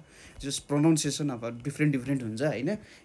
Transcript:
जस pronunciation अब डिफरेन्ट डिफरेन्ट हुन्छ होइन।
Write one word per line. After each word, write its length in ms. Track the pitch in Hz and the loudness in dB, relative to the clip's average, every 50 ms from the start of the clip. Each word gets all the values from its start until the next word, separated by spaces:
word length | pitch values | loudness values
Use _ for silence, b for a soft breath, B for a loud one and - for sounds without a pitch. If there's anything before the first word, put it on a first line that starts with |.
| B B B B B B B B | B B B B B B B B
जस 220 | 127 139 135 - - - | -8 -6 -6 -6 -4 0
pronunciation 580 | 143 147 151 165 160 151 - 143 135 - 151 143 | 2 4 6 6 6 4 2 0 -2 -2 -2 -4
अब 300 | 127 117 117 117 117 117 120 | -4 -4 -6 -8 -8 -6 -8
डिफरेन्ट 280 | 143 139 - 151 151 | -6 -2 2 2 2
डिफरेन्ट 300 | 139 127 120 135 139 135 | 2 2 0 -2 -2 -2
हुन्छ 200 | 120 107 110 113 | -2 -4 -4 -2
होइन। 340 | 143 156 117 107 127 175 214 208 B B B B | -2 -2 0 -2 -2 -2 -4 -4 B B B B